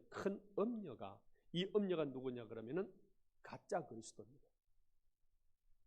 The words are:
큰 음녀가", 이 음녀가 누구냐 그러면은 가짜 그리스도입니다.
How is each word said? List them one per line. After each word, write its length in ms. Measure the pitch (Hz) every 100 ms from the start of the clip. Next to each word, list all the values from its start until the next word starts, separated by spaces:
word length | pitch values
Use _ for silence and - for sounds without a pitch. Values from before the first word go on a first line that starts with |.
| -
큰 320 | - 196 202 - -
음녀가", 600 | 226 226 180 104 98 101 - - -
이 140 | 165 196 208
음녀가 300 | 196 170 147
누구냐 400 | 127 131 123 110
그러면은 460 | 110 113 165 214 - - _ _ _
가짜 440 | - - - 190 -
그리스도입니다. 600 | 113 - - 104 139 - _ _ - _ _ _ _ _ _ _ _ _ -